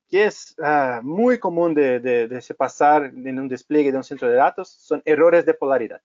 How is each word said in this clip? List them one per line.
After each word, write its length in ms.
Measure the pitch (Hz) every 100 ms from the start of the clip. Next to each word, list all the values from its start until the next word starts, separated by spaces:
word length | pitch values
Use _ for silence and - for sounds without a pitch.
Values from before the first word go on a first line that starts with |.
| -
que 160 | 185 208
es, 300 | - - -
ah, 420 | 151 147 131 120
muy 340 | 127 180 240 240
común 380 | 190 170 170 147
de, 240 | 135 123
de, 280 | 127 120 117
de 140 | 123
se 140 | - -
pasar 500 | 131 - 147 151 135
en 340 | 127 131 131
un 80 | 135
despliegue 440 | 127 - 151 143
de 60 | 131
un 60 |
centro 240 | - 139 123
de 80 | 123
datos 340 | 156 - 185
son 340 | _ - 143 -
errores 400 | 156 165 170 156
de 80 |
polaridad. 480 | 160 139 131 107 -